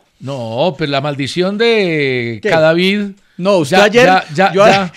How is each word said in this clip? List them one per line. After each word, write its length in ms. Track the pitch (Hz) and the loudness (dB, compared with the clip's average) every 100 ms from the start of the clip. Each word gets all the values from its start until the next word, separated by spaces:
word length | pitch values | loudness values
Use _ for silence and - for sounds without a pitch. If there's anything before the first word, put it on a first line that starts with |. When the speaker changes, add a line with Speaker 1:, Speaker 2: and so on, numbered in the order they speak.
| _ _ | _ _
Speaker 1:
No, 540 | 127 139 113 117 175 160 | -12 -10 -6 -2 -2 -2
pero 120 | 151 | -4
la 100 | 139 | -4
maldición 580 | 147 139 135 170 180 208 | -4 -6 -6 -4 -2 0
de 800 | 233 220 185 156 139 127 117 110 | 0 0 0 -2 -2 -2 -6 -6
Speaker 2:
¿Qué? 60 | 214 | -2
Speaker 1:
Cadavid, 640 | 165 160 170 185 208 202 190 _ - | 2 2 2 0 -2 -4 -12 _ -6
Speaker 2:
No, 220 | 180 196 | 0 0
usted 180 | 143 185 | 2 2
Speaker 1:
ya, 80 | |
Speaker 2:
ayer, 220 | 208 226 240 | 4 4 4
Speaker 1:
ya, 180 | 185 - | 2 0
ya, 180 | 151 190 | -2 0
Speaker 2:
yo, 140 | 175 208 | 4 4
Speaker 1:
ya. 260 | 196 180 | 4 -2